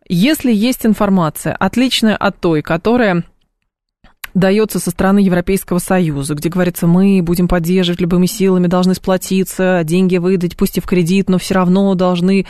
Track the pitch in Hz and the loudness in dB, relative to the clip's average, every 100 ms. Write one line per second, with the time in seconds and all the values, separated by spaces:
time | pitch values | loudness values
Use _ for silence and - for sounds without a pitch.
0 | - 170 240 311 262 214 233 254 226 196 | -6 0 0 0 0 0 0 0 0 0
1 | 202 190 156 - 160 - 190 233 254 - | 2 0 0 -4 -6 -4 -2 0 -2 0
2 | 220 202 202 - 180 156 - 170 214 240 | 0 0 -2 -2 0 0 -2 -2 0 2
3 | 220 175 - _ _ _ _ _ _ _ | 2 0 -4 _ _ _ _ _ _ _
4 | _ _ - 185 190 208 214 185 180 - | _ _ -6 0 2 2 0 -2 -4 -2
5 | 190 202 190 180 175 190 - 180 - 185 | 2 2 2 0 0 -2 -2 -4 0 0
6 | 165 143 139 151 165 180 175 170 170 180 | 0 -2 -4 -4 -4 -2 -2 0 0 2
7 | 196 190 170 175 175 180 165 185 175 175 | 4 2 0 0 0 0 0 0 0 -2
8 | 175 180 180 - 190 185 180 180 180 185 | 0 0 0 0 0 2 2 2 2 0
9 | - 185 - 190 185 - 185 180 156 180 | -2 -2 -2 -2 -2 -2 0 0 0 0
10 | 185 180 175 190 175 - 196 - - 180 | 2 0 0 0 -2 -2 -4 -2 -2 0
11 | 165 196 190 185 - 185 180 185 196 185 | 2 0 0 -2 0 0 2 2 2 0
12 | 185 180 180 196 180 | 0 0 0 0 -2